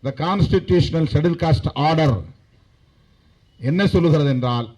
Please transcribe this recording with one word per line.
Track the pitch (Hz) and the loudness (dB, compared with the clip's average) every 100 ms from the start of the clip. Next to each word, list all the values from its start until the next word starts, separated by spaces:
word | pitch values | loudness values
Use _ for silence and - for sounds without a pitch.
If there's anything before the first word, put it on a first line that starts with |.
The | 131 | -10
Constitutional | - 160 202 - 190 - 180 - 165 156 | -6 -4 0 0 0 2 0 2 -2 0
Schedule | 151 165 170 | 0 0 -2
Caste | 165 156 - - | 0 0 -2 -2
Order | 151 160 151 107 78 - _ _ _ _ _ _ _ _ _ _ _ _ | 0 2 2 0 -6 -20 _ _ _ _ _ _ _ _ _ _ _ _
என்ன | 120 170 202 | -4 0 2
சொல்லுகிறது | 190 170 156 143 | 2 4 2 2
என்றால் | 127 123 120 117 | 0 -2 -4 -6